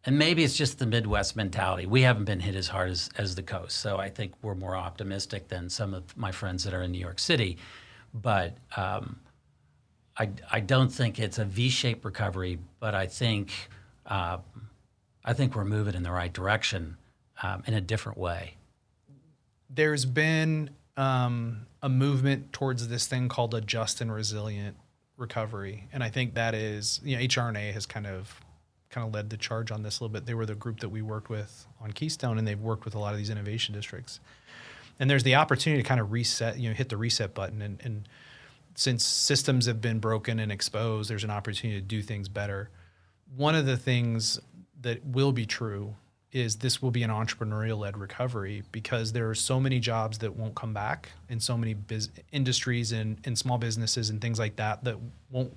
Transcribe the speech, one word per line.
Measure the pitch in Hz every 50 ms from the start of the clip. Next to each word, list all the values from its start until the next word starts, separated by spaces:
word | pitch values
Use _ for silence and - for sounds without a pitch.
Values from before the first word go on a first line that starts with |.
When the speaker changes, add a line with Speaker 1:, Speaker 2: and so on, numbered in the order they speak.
| _
Speaker 1:
and | 135 135 147
maybe | 151 160 175 160 160
it's | 131 131
just | - 151 135 - -
the | 131
Midwest | 113 110 117 107 107 104 104 98 - -
mentality. | 113 107 95 87 - 92 92 92 90 90 92
We | 107 131 131
haven't | 127 123 107 104
been | 95 104 90
hit | 90 101 92
as | 95 92 -
hard | - 95 92 92
as, | 90 82 - - - -
as | 104 95 90
the | 95 90
coast. | - - 92 - - - -
So | - 107 98 95
I | 95 98
think | 98 - 107 95 - _
we're | - 107 98
more | 90 92 90 92
optimistic | 92 87 87 87 - 104 98 98 98 - - - 98 - -
than | - 90 85 87
some | - - 110 98 95
of | 92 85 - -
my | - 117 95
friends | 92 - - 95 90 87 87
that | 95 92
are | 90 90
in | 87
New | 90 90
York | 90 87 90 -
City. | - - 175 131 113 92 87 - - - - - - - - - - - -
But, | 117 101 123 107 98 90 87 - - - - - -
um, | 95 95 98 101 - - - - - - _ _ _ _ _ _ _ _ _ _ _ _ _ _ _ _ _
I, | - 113 101 98 - - -
I | - 113
don't | 104 90 135 131 131 127
think | 127 - 131 113 - -
it's | 117 101 - -
a | 107
V-shaped | 98 95 101 120 131 127 - - 123 113 - -
recovery, | 117 92 - 113 95 90 92 92 92 90 82 85 - - _
but | 117 107 101
I | 95 95 90
think, | - - 127 117 110 101 98 - - - - - - - - - _ _ _
uh, | - 98 98 87 87 87 90 90 - - - - - - _ _ _ _ _ _ _ _ _ _
I | - 120
think | 123 139 127 131
we're | 110 101
moving | 98 104 107 107 101 92
in | 90 87
the | 87
right | 90 90 87 87
direction, | 85 - 90 95 107 110 - - - 92 85 80 82 - - _ _ _ _ _ _ -
um, | - 92 95 92 - -
in | 110
a | 107
different | 92 90 110 107 - 107 104 98
way. | 92 87 85 87 87 85 - - - _ _ _ _ _ _ _ _ _ - - _ _ _ _ _ _ _ _ _ _
Speaker 2:
There's | 135 123 156 151 151 143 127
been, | 131 123 156 156 156 160 156 160 160 156 156 151 147 - - _ _ _ -
um, | 135 135 131 127 123 123 120 120 117 117 117 107 113 - - _
a | - 139
movement | 131 127 135 143 143 131 131 139 139 135 139 -
towards | - - 143 135 127 120 117 117
this | 120 117 - -
thing | 131 127 127 123
called | - - 120 113 117
a | 113
just | 107 104 - 117 110 107 - -
and | 127 113 110
resilient | 107 110 104 107 107 104 107 104 101 101 104 - - - _ _ _ _ _ _
recovery. | - 123 113 - 120 110 107 113 101 98 98 101 107 95 - -
And | 135 123
I | 110
think | 104 135 127 120 -
that | 117 113 113 113
is, | 110 110 107 104 104 101 - - - -
you | 143 135
know, | 117
H | 123 127 - 131
R | 120 117
N | 110
A | 104 104 104
has | 101 107 95
kind | - - 110 104 101
of, | 95 92 98 - - - - - - _ _ _ _ _ _ _
kind | - 123 113 110
of | 107
led | 107 104 104
the | 110 104
charge | - - 113 110 113 113
on | 113 107 107
this | 104 - -
a | 120
little | 110
bit. | 110 107 127
They | 120 120
were | 113 113
the | 107 107
group | 104 - 120 113 101
that | - 104
we | 101 110
worked | 110 110 107 107 - -
with | 113 107 101 101 - - - - - -
on | - 107
Keystone, | 101 - 151 156 156 - - 123 113 110
and | 110
they've | 107 104 101
worked | 107 113 110 98 -
with | 113 101
a | 110
lot | 104 101 104
of | 104
these | 104 101
innovation | 110 104 101 104 107 117 - - 104
districts. | 104 104 - - - 120 - - - - - - - _ - - - - - - - - - - -
And | 139 131
there's | 143 135 117
the | 135 127
opportunity | 139 156 - 135 120 - 160 151 139
to | 110 -
kind | 131 123
of | 110 101
reset, | 107 120 117 - - - 117 113 107 127
you | 123 113
know, | 110
hit | - 131 127
the | 113 101
reset | 113 117 - - 113 95 -
button. | - 98 87 - 107
And, | 104 104 98 - -
and | 123 110 104 104 - - - - - - - - - - - _ _ -
since | - - 135 123 113 -
systems | - - - - - 143 131 - - 135 127 117 120
have | 117 110
been | 110 120 113 113
broken | 104 110 110 110 104 - 117 113
and | 110 107
exposed, | 101 98 - - - 104 113 113 110 107 107 107
there's | 113 101 101
an | 107
opportunity | 104 104 98 - 104 - - 113 107 98
to | 95
do | 98 107 110
things | 101 - 113 104 98 92
better. | 98 104 101 101 98 98 104 - - - - - _ _ _ _ _ _ _ - 131
One | 127 143 151 156
of | 160 147
the | 135 131 123
things | - - 127 120 120 117 113 113 110 - - - - - - - - _ _ 151
that | 123 123 117 - -
will | 143 123 131 135 139
be | 131 120 113
true | 104 - - 120 110 101 101 101 104 107 - _ _ _ _ _ _
is | - 131 123 113 104 -
this | - 131 - -
will | - 131
be | 117 120
an | 120 110
entrepreneurial-led | 110 107 110 107 - - 113 107 107 107 110 110 113 104 104 101 101 101
recovery, | 98 95 - - 127 127 123 110 98 95 107 104 104 -
because | - 113 107 - 127 117 113 110 110
there | 120 113 113
are | 110
so | - - - 131 131
many | 135 135 127 123
jobs | 110 120 113 113 110 110 110 107
that | 113 107 -
won't | 113 110 110 107
come | - - 113 107
back, | 104 104 113 147 147 - - - - - -
and | 123 113
so | 110 - 123 117
many | 117 113 110
bus-, | 101 104 - 113 110 107 - - - - _
industries | - 143 135 127 123 - - 127 123 120 120 110
and, | 117 113 110 110 110 - -
and | 135 117 -
small | - 135 123 120
businesses | 113 117 110 110 113 110 - 127 113 107
and | 110 107
things | 110 117 117 110
like | 113 104 101
that | - 110 107 107 - -
that | 123 113 107 117 120 - - - _
won't | 127 127 127 123 -